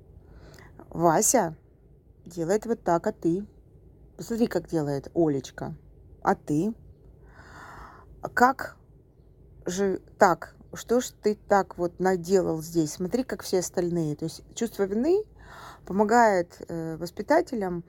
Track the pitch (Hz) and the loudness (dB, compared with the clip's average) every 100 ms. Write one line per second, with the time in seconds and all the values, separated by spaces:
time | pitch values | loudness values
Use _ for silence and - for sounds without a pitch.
0 | - - - - - - - - - - | -20 -20 -20 -20 -20 -20 -20 -20 -12 2
1 | 170 160 214 254 165 160 _ _ - - | 4 4 4 2 0 -4 _ _ -20 -20
2 | - - - 175 160 214 226 226 - 170 | -20 -20 -14 -6 -2 -2 -2 -4 0 0
3 | 214 - 170 180 208 - - - - - | 0 -4 -2 -2 -6 -18 -20 -20 -20 -20
4 | - - - 233 233 180 156 165 143 139 | -20 -14 -6 -2 0 -2 -2 -2 -2 -4
5 | - - 160 139 - - 135 156 - - | -4 0 0 0 -6 -12 -12 -12 -18 -20
6 | - - - 196 - 151 208 233 - - | -20 -6 -2 -2 -2 -2 -2 -6 -14 -20
7 | - - - - - - - - - - | -20 -20 -20 -20 -20 -20 -20 -20 -20 -20
8 | - - - - 247 269 - - - - | -20 -12 -4 4 4 2 -8 -14 -20 -20
9 | _ _ - - - - - 180 196 185 | _ _ -20 -20 -20 -14 -6 -2 0 -2
10 | - - 196 - - - - - - 240 | -2 4 6 4 -4 -20 -18 -10 0 0
11 | - - 214 214 - 202 185 - 175 - | 0 -4 -2 -2 2 2 2 -4 -6 -2
12 | 185 185 170 190 170 160 160 170 151 - | 0 0 2 2 2 -2 -2 -2 -2 -2
13 | 180 240 254 208 - 185 175 - 175 170 | -4 -4 -4 -8 -2 -2 -2 -4 -2 0
14 | 151 147 160 - - - 226 - 196 208 | -2 -4 -8 -10 -14 -6 -6 -4 -2 0
15 | 285 392 427 - - - - - - 185 | 2 0 -2 -12 -20 -20 -20 -16 -4 0
16 | 214 240 220 190 175 - - 165 165 156 | 4 6 6 4 -2 -8 -10 -8 -8 -8
17 | 170 - 208 311 - 233 185 175 | -10 -6 2 2 2 -4 -4 -6